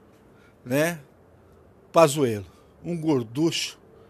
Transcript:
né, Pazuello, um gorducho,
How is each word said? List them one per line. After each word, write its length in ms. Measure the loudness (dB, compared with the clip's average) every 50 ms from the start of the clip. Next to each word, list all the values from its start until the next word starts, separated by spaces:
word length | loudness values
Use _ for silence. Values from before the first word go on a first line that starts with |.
| -20 -20 -20 -20 -20 -20 -20 -20 -20 -20 -20 _ -10
né, 340 | -4 -2 0 0 -2 -2 -6 -12 -20 -20 _ -20 -20 -20 -20 -20 -20 -20 -20 -20 -20 -20 -20 -20 0 4
Pazuello, 520 | 6 6 6 4 0 0 -2 -2 -4 -8 -12 -18 -20 -20 -20 -20 -16 -10
um 160 | -8 -8 -4
gorducho, 800 | -2 0 0 0 -2 -4 -4 -2 -2 -2 -2 -2 -6 -8 -10 -16 -20 -20 -20 -20 -20 -20